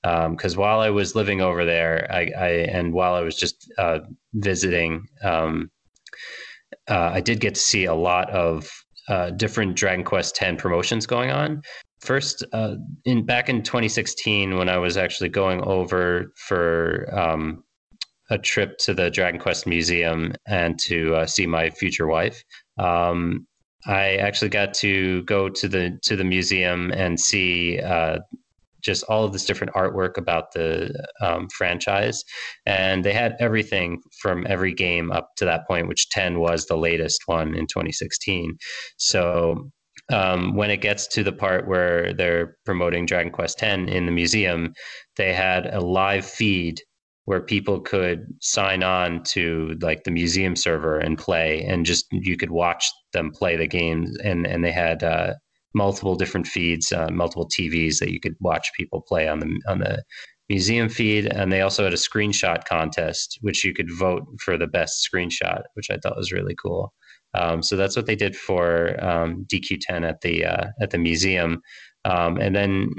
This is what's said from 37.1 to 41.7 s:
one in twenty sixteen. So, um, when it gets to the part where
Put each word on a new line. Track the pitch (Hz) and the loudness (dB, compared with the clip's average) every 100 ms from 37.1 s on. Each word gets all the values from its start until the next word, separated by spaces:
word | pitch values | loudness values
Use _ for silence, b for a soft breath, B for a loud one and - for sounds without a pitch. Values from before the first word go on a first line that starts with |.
| - - | -2 0
one | 85 78 82 | 0 0 -2
in | 80 | -4
twenty | 92 85 | -4 -4
sixteen. | - - - - 92 82 82 B B B B | -4 -6 -4 -2 -2 -2 -8 B B B B
So, | - 95 87 87 85 85 139 _ _ - - | 0 2 2 2 2 0 -6 _ _ -20 -2
um, | 113 95 90 90 | 0 2 2 0
when | 101 104 | 0 0
it | 101 | 0
gets | 104 101 - | 0 -2 -2
to | - | 0
the | 98 | 0
part | - 98 92 | 0 0 0
where | - | 2